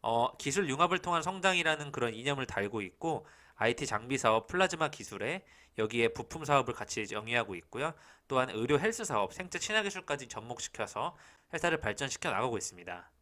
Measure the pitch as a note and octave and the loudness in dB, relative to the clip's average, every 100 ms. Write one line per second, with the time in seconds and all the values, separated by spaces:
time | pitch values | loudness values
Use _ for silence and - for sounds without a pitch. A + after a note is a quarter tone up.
0 | A2+ A#2 B2 - C#3+ D3+ F3 C3+ F3 F#3 | 2 4 2 0 -2 0 0 2 4 2
1 | F3+ E3+ D#3+ F#3+ F#3+ F3+ E3 D3+ D3 C#3 | 2 0 0 2 2 4 4 2 -2 -2
2 | A#2+ A2 C3 C#3 B2+ - G2+ A2+ F#2+ _ | -2 0 -2 0 0 -2 -2 -2 -6 _
3 | E3 C3+ - - - - A2 B2 C3+ G#2 | -2 -2 -6 -20 -20 0 0 2 -2 -4
4 | A#2+ C3+ A#2 A2 - F3 F#3 E3 D3+ - | -2 2 6 4 2 2 2 2 -2 -4
5 | G#2+ G2 G#2+ F#3 - - - - A2 A#2 | -12 -6 -4 -6 -10 -20 -16 -2 0 2
6 | A#2 A#2 A2+ D#3+ D#3 C#3+ B2+ A#2 G#2+ - | 2 0 -8 -8 2 2 2 -6 -6 -6
7 | G#2 G#2+ A2 A#2+ A2+ F2+ - A2+ D3+ D#3+ | -4 -6 -2 0 0 -6 -10 -6 -6 -6
8 | - - _ C3 B2+ G#2+ A#2+ D3 G3+ A3+ | -20 -20 _ 0 2 0 4 4 4 -2
9 | G#3+ A#2 G2 - F#3 F3 - G#3+ G3+ F#3 | -2 0 0 -2 -6 -6 0 0 0 -4
10 | - C#3+ B2+ - A2+ A#2+ - - G#2+ G#2+ | -4 -6 -4 -10 -10 -8 -8 -6 -4 -2
11 | D3 - - - _ E3 F3 D#3 - G#2 | -4 -4 -20 -20 _ -2 0 2 0 -2
12 | C#3 - E3+ G2+ B2 A2 - F2+ F2 F2 | -4 -2 0 0 0 -2 -4 -10 -12 -12
13 | - _ | -14 _